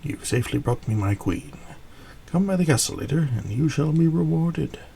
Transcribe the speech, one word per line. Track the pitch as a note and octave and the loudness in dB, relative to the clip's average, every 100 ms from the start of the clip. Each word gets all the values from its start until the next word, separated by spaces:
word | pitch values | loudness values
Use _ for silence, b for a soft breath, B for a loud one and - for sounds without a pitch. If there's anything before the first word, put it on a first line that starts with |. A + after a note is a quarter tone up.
You've | D3 - | -6 -8
safely | - B2 A#2 A#2+ | -2 0 0 -2
brought | - A#2+ - | 0 -2 0
me | |
my | A2 G2+ | 0 2
queen. | G2+ - F2 - - - - B B B B - | 0 0 -4 -6 -16 -16 -18 B B B B -4
Come | E3+ | 0
by | G3 | 2
the | F#3 | 2
castle | E3+ A#2+ - - | 4 4 2 -4
later, | - D3 D3+ | -2 0 0
and | A#2 G2+ | 0 -2
you | A2 D3+ | 0 2
shall | C#3 D#3 | 2 2
be | D#3 E3 | 4 4
rewarded. | D#3+ D#3+ E3 E3 E3 C#3+ - - | 4 2 2 2 0 -4 -6 -18